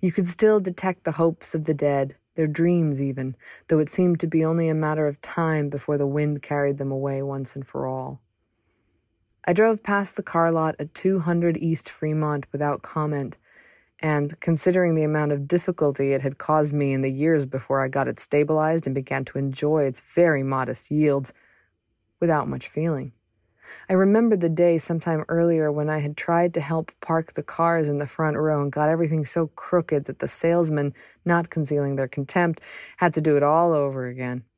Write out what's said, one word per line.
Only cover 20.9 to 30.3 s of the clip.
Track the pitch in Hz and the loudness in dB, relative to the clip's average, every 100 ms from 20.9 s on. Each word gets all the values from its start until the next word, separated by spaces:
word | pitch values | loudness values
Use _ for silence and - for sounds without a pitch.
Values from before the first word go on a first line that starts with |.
yields | 151 151 139 131 - _ _ _ _ _ _ _ _ | 2 2 2 -2 -14 _ _ _ _ _ _ _ _
without | 170 156 135 | 0 2 0
much | 135 - | -6 -8
feeling. | - 160 147 135 - _ _ _ _ - - - | -4 -2 -2 -6 -14 _ _ _ _ -20 -20 0
I | |
remembered | 185 190 214 233 208 | 4 6 6 4 2
the | 170 | 2
day | 160 175 165 | 4 4 4
sometime | - 165 170 160 - | 0 -4 0 -2 0
earlier | 170 170 165 151 | 2 2 2 2
when | 147 151 | 0 -2
I | 156 | -2
had | 147 151 | -4 -6
tried | - 170 175 | 0 2 2
to | 170 | 0
help | 143 160 160 _ | -2 -4 -4 _
park | - 165 160 | -2 -2 -2
the | - | -8
cars | 147 - 170 165 151 | -10 0 2 2 0
in | 143 | -2
the | 147 | -4
front | - 156 143 | -2 -2 0
row | 156 151 | 0 0
and | 143 | -2
got | 143 151 | 0 0
everything | 165 165 160 143 | 2 0 0 -2
so | - 160 | -2 -4
crooked | - - 180 165 147 | -6 -2 -2 0 -2
that | - - | -2 -8
the | |
salesmen, | 143 | -8